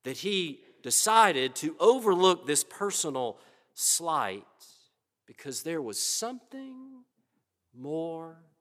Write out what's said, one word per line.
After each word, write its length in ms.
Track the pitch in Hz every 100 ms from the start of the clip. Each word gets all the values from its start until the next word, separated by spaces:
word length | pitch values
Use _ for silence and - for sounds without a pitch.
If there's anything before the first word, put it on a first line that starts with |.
That 160 | 127 131
he 440 | 190 196 170 135 - _
decided 720 | 123 - 214 220 208 143 131 127
to 180 | 151 160
overlook 680 | 185 254 220 180 185 175 127
this 160 | 147
personal 760 | - - 202 185 160 131 120 101 _ _ _
slight 720 | - - - 165 156 107 98 - _ - - _ _ _ _ _
because 380 | 120 147 127
there 180 | 160 165
was 200 | 123 98
something 1000 | - - 226 254 _ 269 269 262 262 262 247 _ _ _ _ _ _
more 680 | 123 131 160 165 160 165 165 _ _